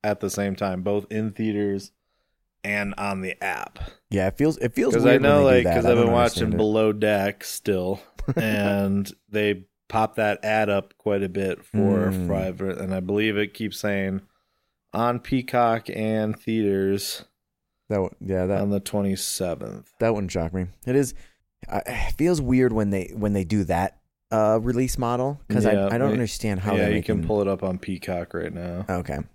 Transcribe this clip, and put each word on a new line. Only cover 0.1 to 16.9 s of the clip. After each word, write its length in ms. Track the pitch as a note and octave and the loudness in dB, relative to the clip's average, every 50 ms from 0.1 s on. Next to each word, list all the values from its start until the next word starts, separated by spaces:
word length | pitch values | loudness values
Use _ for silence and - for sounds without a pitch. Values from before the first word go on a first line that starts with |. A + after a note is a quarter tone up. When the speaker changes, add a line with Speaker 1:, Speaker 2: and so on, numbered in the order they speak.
| G#2 - | -2 0
Speaker 1:
the 100 | - G2 | -2 -4
same 280 | - - G2+ G2 F#2+ | -2 -2 -2 -2 -2
time, 260 | - G#2 G2 F#2 F#2 | -2 -4 -4 -4 -2
both 240 | F2+ G2+ G2+ G#2 G2+ - | -2 0 0 -2 -2 -4
in 200 | A2 G#2+ A2 A2 | -4 -4 -4 -4
theaters 640 | G2+ - A2+ A2 G#2 G#2 G#2 G2+ G2 G2 F#2+ - _ _ _ _ _ _ _ _ _ _ _ _ _ _ _ | -4 -2 -2 -2 0 0 0 0 -2 -4 -6 -12 _ _ _ _ _ _ _ _ _ _ _ _ _ _ _
and 280 | G2+ G#2 G#2 G2+ G2+ G2 - | -4 -2 -2 -2 -4 -6 -6
on 220 | G2+ G2+ G2 F#2+ | -4 -4 -4 -4
the 200 | F#2 F#2 - _ | -6 -8 -8 _
app. 360 | F#2+ F#2+ E2+ A#1 - - _ - - - - _ _ _ | -4 -4 -4 -4 -8 -12 _ -12 -12 -12 -12 _ _ _
Speaker 2:
Yeah, 160 | - G2 F#2+ | -2 0 0
it 100 | G2 - | 0 0
feels, 220 | - C#3 D#3 D#3+ - | 0 0 0 0 0
it 140 | A#2+ A#2+ - | -4 -4 0
feels 200 | - - - A2 | 0 0 2 2
Speaker 1:
'Cause 100 | A#2 A2+ | 4 6
Speaker 2:
weird 200 | A#2+ B2 B2+ C3 | 6 6 6 6
Speaker 1:
I 40 | C#3+ | 6
know, 160 | C#3+ C#3+ C#3+ | 6 8 8
Speaker 2:
when 80 | C3+ | 8
they 60 | B2+ B2+ | 6 6
Speaker 1:
like, 40 | |
Speaker 2:
do 60 | A#2+ F2+ | 6 4
that. 60 | E2+ | 2
Speaker 1:
'cause 100 | E2 - | 4 4
Speaker 2:
I 40 | A#2 | 4
Speaker 1:
I've 40 | A#2+ | 4
Speaker 2:
don't 100 | A#2 A#2+ | 6 4
Speaker 1:
been 60 | A#2 | 4
watching 300 | A#2 A#2+ A#2+ A#2 - - | 4 4 4 2 2 0
Speaker 2:
understand 120 | A#2 A2 G#2+ | -2 0 2
it. 20 | |
Speaker 1:
Below 360 | G#2+ A2 G#2+ G#2+ A2 A2 A2 | 2 2 2 4 4 4 2
Deck 520 | G#2 G#2 G#2+ G#2+ G#2 G2+ G2 G2+ G2+ _ - | 2 2 2 2 2 2 0 -2 -4 _ -12
still, 560 | - - - _ - G2 F#2 F2+ F#2 G2 - - - _ - | -12 -12 -6 _ 0 0 0 0 -2 -4 -4 -8 -20 _ -8
Speaker 2:
<laughs> 180 | - - C3 | -4 -4 -2
Speaker 1:
and 760 | - - A2 G#2+ G#2 G2+ G2+ G2+ G2+ G2 G2 G2 G2 G2 - - _ _ _ | 0 0 0 0 0 0 0 0 0 0 0 0 0 -2 -4 -8 _ _ _
they 380 | G2+ G#2+ G#2+ G#2 G2+ F#2+ F#2+ _ _ _ _ _ | -2 0 0 0 0 -2 -6 _ _ _ _ _
pop 280 | - A2+ A2 A2 - | 0 0 0 0 0
that 280 | - A2 G#2 G2+ - - | 0 0 0 0 -2 -2
ad 240 | G#2+ G#2+ A2 G#2+ G#2 | 0 2 2 4 4
up 260 | G2+ G2 F#2+ - - _ | 2 0 0 -4 -20 _
quite 240 | _ G#2+ G2+ G2 | _ 0 0 0
a 60 | G2 F#2 | 0 -2
bit 360 | F2+ G2 G2 F#2+ F2+ - - | -2 -2 -2 -2 -4 -6 -10
for 460 | - - G#2 G2 G2+ G2 F#2 F2+ G2 | -4 -2 0 2 2 2 2 2 0
Speaker 2:
Mm. 160 | F#2+ F#2 F2+ | 0 -2 -2
Speaker 1:
Five, 340 | F2 G2 F#2+ F#2+ F#2 F#2 F#2 | -2 -2 -2 -2 -4 -4 -6
and 320 | G2 F#2+ F2+ - G2 F#2 | -6 -6 -4 -6 -6 -4
I 60 | F#2+ F#2+ | -4 -4
believe 380 | F2+ F#2 G2+ G#2 G#2+ A2 G#2 | -2 -2 0 0 0 0 0
it 180 | G2+ G#2+ G#2 - | 0 -2 -4 -4
keeps 240 | - A2 G#2 G2 - | -8 -8 -8 -6 -4
saying 420 | - G#2 G2+ G2 G2 F#2+ F#2+ F#2+ - _ _ _ _ _ _ _ _ _ _ _ _ _ | -4 -2 -2 0 -2 -2 -4 -6 -8 _ _ _ _ _ _ _ _ _ _ _ _ _
on 280 | - G#2 A#2 A#2+ B2 B2 | -4 -2 0 0 0 -2
Peacock 680 | - - C3+ C3 B2 - - B2 A#2+ A#2 A2+ A2+ - - - | -4 -2 -2 -2 -2 0 0 2 2 2 2 0 -4 -8 -6
and 420 | A2 G#2+ A2 A2 A2 G#2+ G#2+ A2 | -4 -2 -2 0 0 0 -2 -4
theaters 880 | - - - A2+ A2 G#2+ G2+ G2 G2 G2 G2 | -6 -4 -4 -2 0 0 2 2 2 2 0